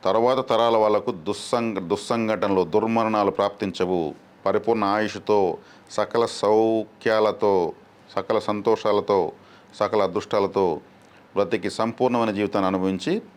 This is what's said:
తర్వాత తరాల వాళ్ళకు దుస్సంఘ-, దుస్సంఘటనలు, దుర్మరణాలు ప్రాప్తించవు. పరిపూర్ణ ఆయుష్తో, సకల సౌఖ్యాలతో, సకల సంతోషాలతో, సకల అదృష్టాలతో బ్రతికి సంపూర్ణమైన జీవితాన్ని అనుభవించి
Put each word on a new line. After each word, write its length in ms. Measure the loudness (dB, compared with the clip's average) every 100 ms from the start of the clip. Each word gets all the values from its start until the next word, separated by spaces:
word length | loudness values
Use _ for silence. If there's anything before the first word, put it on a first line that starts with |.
| 2
తర్వాత 340 | 2 4 2 2
తరాల 260 | 2 4 4
వాళ్ళకు 280 | 4 2 0 -6 -6
దుస్సంఘ-, 540 | -8 -2 -2 -2 -4 -4
దుస్సంఘటనలు, 720 | -4 -2 -2 0 -2 0 0 2
దుర్మరణాలు 600 | 0 2 0 0 2 0 2
ప్రాప్తించవు. 640 | -2 0 -6 -4 -2 -2 -2 -6 -20 -8
పరిపూర్ణ 400 | -2 -2 0 0 0 0
ఆయుష్తో, 420 | -2 -6 0 2 2 -2 -12 -20 -12 -4
సకల 300 | -2 0 -2 0
సౌఖ్యాలతో, 1120 | 2 2 2 0 -4 -6 0 2 2 2 2 2 0 -6 -20 -20 -10 -8
సకల 220 | -2 -2 -2
సంతోషాలతో, 680 | -4 0 0 2 0 2 2 2 -4 -20 -20 -20 -4
సకల 220 | 0 2 0
అదృష్టాలతో 580 | -2 -2 -2 0 0 0 -2 -8 -20 -20 -20 -10
బ్రతికి 360 | -4 -2 -2 -4 -4
సంపూర్ణమైన 540 | -4 0 0 0 -2 0
జీవితాన్ని 300 | -2 0 0
అనుభవించి 420 | 0 -2 -2 -2 -4 -6